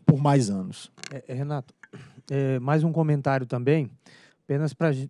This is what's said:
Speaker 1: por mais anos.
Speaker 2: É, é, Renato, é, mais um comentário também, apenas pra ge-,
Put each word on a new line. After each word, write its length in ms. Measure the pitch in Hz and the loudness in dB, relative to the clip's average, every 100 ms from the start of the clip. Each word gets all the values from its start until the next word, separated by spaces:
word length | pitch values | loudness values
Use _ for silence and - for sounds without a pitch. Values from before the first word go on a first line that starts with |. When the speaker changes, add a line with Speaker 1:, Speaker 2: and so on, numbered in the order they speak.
| - | 2
Speaker 1:
por 140 | 143 | 4
mais 300 | 143 143 107 | 4 4 2
anos. 400 | 98 92 - - - - | -2 -6 -12 -18 -20 -16
Speaker 2:
É, 120 | 139 - | -14 -10
é, 60 | 127 | -8
Renato, 360 | 143 143 - _ - - - - - | -6 -8 -10 _ -20 -20 -20 -20 -8
é, 260 | 139 135 131 | -2 -2 -2
mais 260 | 127 156 | 0 2
um 80 | 165 | 2
comentário 540 | 160 156 147 135 135 123 | 2 2 0 0 -2 -2
também, 460 | 123 123 160 127 - _ - _ _ - | -2 2 2 0 -8 _ -20 _ _ -4
apenas 280 | 143 156 | -2 -2
pra 180 | 143 165 | 0 0
ge-, 180 | 131 135 | 0 -4